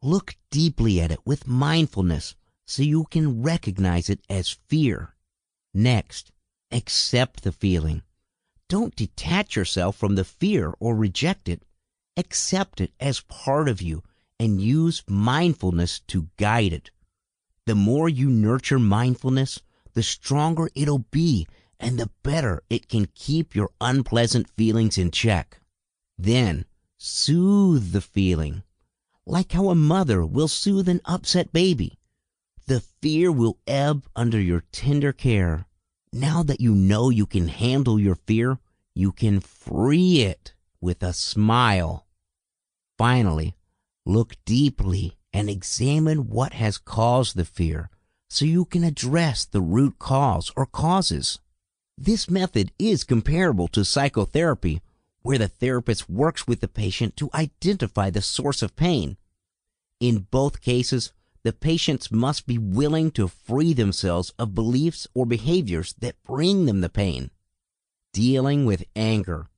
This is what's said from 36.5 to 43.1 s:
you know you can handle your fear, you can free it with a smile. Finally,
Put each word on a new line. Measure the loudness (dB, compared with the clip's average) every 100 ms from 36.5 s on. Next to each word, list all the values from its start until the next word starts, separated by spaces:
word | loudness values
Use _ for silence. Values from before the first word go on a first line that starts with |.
| 0
you | 2
know | 4 4 4 2
you | 2 0
can | 0 -2
handle | 0 0 0 2 2
your | 2 0
fear, | 0 0 0 -4 _ _ _
you | -2 -2
can | 0 0 0
free | -2 _ -10 -2 2 4 4 4
it | 2 -2 -14 -20 _ _
with | -4 -4
a | -4
smile. | -6 -6 0 2 4 2 0 -2 -6 _ _ _ _ _ _ _ _ _ _
Finally, | 0